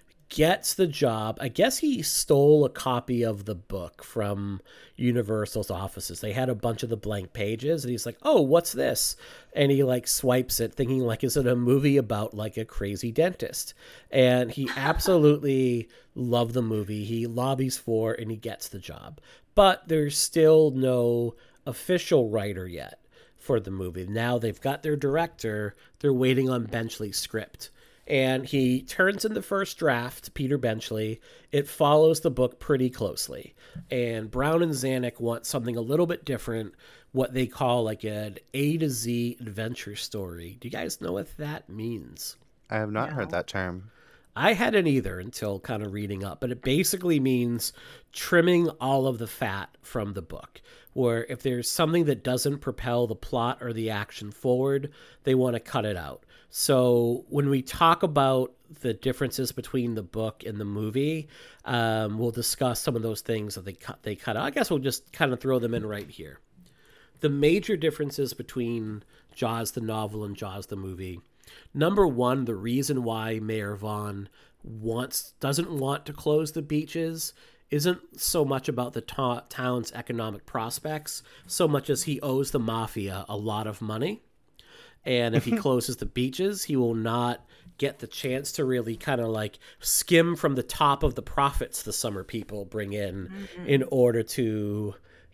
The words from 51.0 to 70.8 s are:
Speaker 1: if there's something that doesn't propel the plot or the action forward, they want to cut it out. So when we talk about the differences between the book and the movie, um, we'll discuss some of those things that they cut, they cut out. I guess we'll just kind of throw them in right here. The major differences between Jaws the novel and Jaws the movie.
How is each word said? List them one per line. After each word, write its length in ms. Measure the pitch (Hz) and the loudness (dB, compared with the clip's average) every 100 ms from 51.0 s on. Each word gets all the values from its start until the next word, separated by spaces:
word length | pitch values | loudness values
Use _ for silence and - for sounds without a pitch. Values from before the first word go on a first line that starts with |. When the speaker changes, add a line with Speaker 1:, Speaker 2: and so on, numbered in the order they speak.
| 123 117 117 | 2 2 -2
Speaker 1:
if 140 | 127 | -4
there's 260 | 139 123 117 | -2 -2 -2
something 360 | - 160 170 156 | 0 2 4 2
that 160 | 123 | 0
doesn't 340 | - 127 147 143 | 0 0 0 -2
propel 480 | 139 - 131 120 120 | -6 -6 -2 0 0
the 100 | 110 | -2
plot 420 | - 127 117 127 | -4 -2 0 -2
or 120 | 123 | -6
the 160 | 113 113 | -4 -4
action 400 | 104 104 - 104 | -4 -6 -10 -14
forward, 600 | - 131 123 135 139 143 - - - | -4 0 2 2 0 -2 -12 -20 -8
they 100 | - | 0
want 200 | 131 127 | 4 4
to 60 | 117 | 0
cut 240 | - 123 | -4 -4
it 120 | 107 92 | -2 -4
out. 280 | 73 64 _ - _ | -8 -12 _ -20 _
So 720 | - - 135 123 120 120 120 - | -4 4 6 6 6 4 0 -2
when 220 | 143 143 | 0 2
we 120 | 135 | 2
talk 400 | 127 - 165 170 | 0 4 6 6
about 500 | 185 147 135 131 127 - _ - | 4 4 4 4 0 -6 _ -8
the 140 | 123 | -6
differences 560 | 107 135 123 135 - 127 | -2 -2 -2 -4 -2 -6
between 420 | - - 131 120 110 | -6 -4 -2 -2 -4
the 60 | |
book 420 | 92 110 110 - - | -6 -4 -4 -6 -10
and 120 | 104 | -8
the 40 | |
movie, 640 | 104 101 110 120 147 160 151 - - - | -6 -4 -2 0 -2 -2 -8 -16 -20 -16
um, 540 | - 120 113 110 107 110 | -4 0 2 0 0 0
we'll 120 | 120 | -2
discuss 500 | 117 117 - 131 117 | -2 -4 0 0 0
some 140 | - 117 | -2 -2
of 60 | |
those 180 | 113 107 | -2 -4
things 320 | - 113 104 101 | -4 -4 -4 -8
that 80 | |
they 80 | 92 | -12
cut, 280 | 92 - - | -14 -14 -12
they 120 | - | -8
cut 220 | 101 - 110 | -8 -4 -2
out. 80 | |
I 60 | - | -2
guess 200 | - 247 | -2 0
we'll 80 | 156 | 0
just 340 | 131 - - | -2 -4 -10
kind 200 | - 139 | -2 0
of 80 | 123 | 0
throw 180 | 135 131 | 0 0
them 160 | 117 | 0
in 100 | 117 | -2
right 240 | 107 104 95 | -4 -8 -10
here. 300 | - 78 67 _ _ - _ _ - _ _ | -14 -16 -18 _ _ -20 _ _ -20 _ _
The 80 | 156 | 0
major 480 | 143 151 190 214 190 | 4 4 4 2 0
differences 560 | 156 147 143 - 135 | 0 0 -6 -4 -4
between 680 | - - 131 117 117 107 107 - _ _ | -6 -10 -4 -4 -4 -6 -10 -14 _ _
Jaws 380 | - 120 117 110 | -6 -4 -2 -4
the 80 | - | -6
novel 440 | 113 110 107 107 | -4 -4 -4 -6
and 120 | 104 98 | -8 -8
Jaws 300 | 104 95 92 | -10 -10 -10
the 100 | |
movie. 440 | 101 | -10